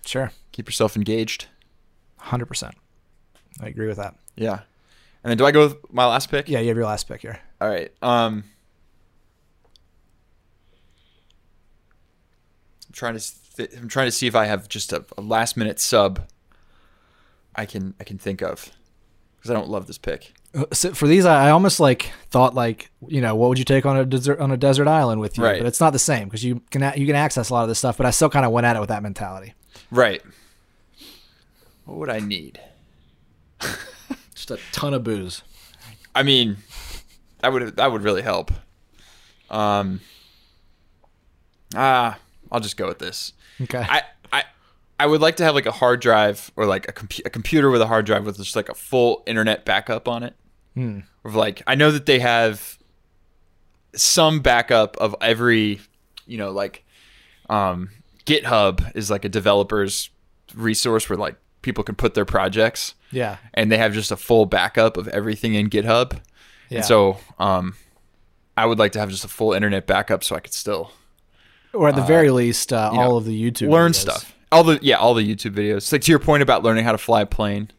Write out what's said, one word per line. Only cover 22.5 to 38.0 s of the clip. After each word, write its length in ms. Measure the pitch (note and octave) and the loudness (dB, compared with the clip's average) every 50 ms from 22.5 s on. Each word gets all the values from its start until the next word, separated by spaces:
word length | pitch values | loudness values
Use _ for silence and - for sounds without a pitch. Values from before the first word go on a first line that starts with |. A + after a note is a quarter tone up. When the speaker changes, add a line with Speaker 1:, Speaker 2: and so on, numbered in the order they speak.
| B2 | 2
Speaker 1:
like, 360 | B2+ B2 A#2 A2+ - - - _ _ - | 0 -2 -2 -4 -6 -12 -18 _ _ -12
you 140 | - D#3+ C#3 | -6 -2 -2
know, 140 | B2 A2+ A2 | 0 0 2
what 120 | A2 A#2 B2 | 2 2 2
would 80 | B2+ B2+ | 2 0
you 60 | B2+ | 2
take 220 | - C#3 C3+ B2+ | 2 2 2 2
on 100 | C#3 C#3 | 2 2
a 80 | C3+ C3 | 2 0
desert, 360 | B2+ C3 C3 B2 C#3+ C#3+ - | 0 -2 -2 0 0 -2 0
on 100 | D3 C#3 | 0 -2
a 60 | C#3 | -2
desert 320 | B2+ C3+ C#3 C3+ C3+ C#3+ D3 | 0 2 2 2 4 4 4
island 320 | D#3 D#3+ C#3+ A#2+ A2+ G#2+ | 4 4 2 2 0 -2
with 180 | G#2+ G#2 - A2+ | -4 -4 -4 0
you? 60 | A#2 | 0
Speaker 2:
Right. 140 | A2+ G2+ F2 | 0 0 0
Speaker 1:
But 80 | A2 | -2
it's 140 | A#2+ A#2+ - | -2 0 2
not 120 | E3 D#3+ C#3 | 2 2 2
the 60 | C3 | 2
same 300 | - - D3 A#2 G#2 F#2+ | 0 0 -2 -2 -4 -6
'cause 140 | G#2+ G#2+ A#2 | -10 -6 -6
you 180 | B2 B2 A#2+ - _ | -4 -6 -6 -8 _
can 120 | - C3+ C#3 | -4 -4 -2
a-, 120 | C#3 C#3 | -2 -2
you 100 | C#3 C#3 | -2 -2
can 100 | C#3+ D3 | 0 0
access 340 | C#3+ D3+ D3 - C3 A#2 - | 0 0 0 -2 -4 -4 -2
a 40 | B2 | -2
lot 80 | A#2+ A#2 | -2 0
of 60 | A2+ | -2
this 100 | - - | -2 -2
stuff, 180 | - B2+ A#2 | -2 -2 -2
but 80 | - B2+ | 0 0
I 40 | B2 | 0
still 180 | A2+ - D#3+ D3 | 2 2 2 2
kinda 200 | - C#3+ C3 A#2+ | 2 2 0 2
went 160 | A2+ A#2+ A#2+ | 2 2 2
at 100 | A#2+ A#2 | 2 0
it 40 | A2 | 0
with 80 | G#2 G2+ | -2 -4
that 140 | A2+ G#2 G#2 | -6 -6 -6
mentality. 520 | G#2 F#2+ - G#2+ F#2+ F#2 F#2+ F#2+ G#2 - _ _ _ _ - - _ | -8 -10 -10 -10 -12 -12 -14 -18 -20 -20 _ _ _ _ -20 -20 _
Speaker 2:
Right. 320 | A#2 B2 B2+ A2 F#2+ - - - _ _ _ _ _ _ _ _ _ _ _ _ _ _ - - - _ _ _ _ _ _ _ _ _ _ _ _ _ _ | 0 2 2 2 2 -2 -8 -16 _ _ _ _ _ _ _ _ _ _ _ _ _ _ -20 -20 -20 _ _ _ _ _ _ _ _ _ _ _ _ _ _
What 140 | - - D#3+ | -18 -14 -10
would 120 | D#3 C#3 | -8 -8
I 80 | A#2 A2+ | -6 -6
need? 400 | G#2+ G2+ G2+ F2+ D#2 C2+ - - - - _ _ _ _ _ _ _ _ _ _ _ _ _ _ _ _ _ _ | -6 -6 -8 -8 -10 -14 -20 -20 -20 -20 _ _ _ _ _ _ _ _ _ _ _ _ _ _ _ _ _ _
<laughs> 0 | - - - - - - - - - - C#4 - _ _ _ | -12 -10 -10 -12 -14 -18 -20 -20 -18 -16 -16 -16 _ _ _
Speaker 1:
Just 160 | - - - | -20 -16 -14
a 80 | A#2+ G#2 - - - | -14 -14 -14 -12 -8
ton 220 | - - C#3+ C#3 | -6 -4 -4 -4
of 100 | C3 A#2 | -4 -4
booze. 380 | A2+ A2 G2+ F#2 F#2 F2+ - - - - - - - - _ - - - - - _ - | -4 -4 -6 -6 -10 -14 -16 -18 -20 -20 -20 -20 -20 -20 _ -20 -20 -20 -20 -20 _ -2
Speaker 2:
I 80 | C3+ C#3 | 0 2
mean, 340 | C#3+ C#3 B2+ A#2+ A2 G2+ G#2 - _ - - - - - - - - _ _ _ _ _ _ | 2 2 2 2 0 -2 -6 -10 _ -18 -16 -16 -14 -16 -16 -16 -20 _ _ _ _ _ _
that 120 | - B2+ C3 | -2 -2 0
would, 240 | B2+ B2 A2 - | 0 -4 -4 -2
that 160 | - A#2+ C#3 A#2+ | 0 0 0 0
would 100 | A2 | 0